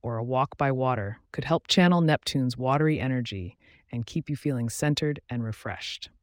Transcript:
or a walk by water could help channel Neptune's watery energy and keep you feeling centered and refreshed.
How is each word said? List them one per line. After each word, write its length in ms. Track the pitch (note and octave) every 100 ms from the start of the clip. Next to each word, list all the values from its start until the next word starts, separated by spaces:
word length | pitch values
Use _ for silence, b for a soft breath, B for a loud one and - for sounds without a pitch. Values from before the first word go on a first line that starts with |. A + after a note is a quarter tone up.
or 140 | B2 A2+
a 60 |
walk 340 | A#2 B2+ C#3 -
by 140 | C#3
water 480 | C3 B2+ A#2+ G2 A2 _
could 100 | -
help 240 | - E3 -
channel 320 | - F3 F3
Neptune's 560 | D#3+ D3+ - C#3 B2+ A#2+
watery 420 | B2+ C#3+ D#3 D#3
energy 600 | C3 B2+ A#2 G2+ F2+ - b b b
and 140 | A#2+ A#2
keep 240 | E3 -
you 80 | C#3+
feeling 320 | D3 B2+ A#2
centered 500 | - D3+ D3 D3+ C#3+ -
and 160 | A#2+
refreshed. 680 | A2+ G#2+ A2+ F#2+ - - - _